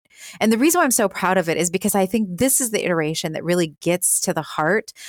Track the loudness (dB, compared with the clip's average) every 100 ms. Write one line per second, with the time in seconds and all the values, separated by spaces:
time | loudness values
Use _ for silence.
0 | _ -20 -18 -2 2 4 4 4 2 2
1 | 0 0 2 2 2 0 0 -2 0 0
2 | 0 0 -2 0 0 0 -2 -2 0 0
3 | 0 -4 -6 -6 0 0 0 -2 -2 0
4 | 0 -2 -2 -4 -4 -2 0 0 -2 -18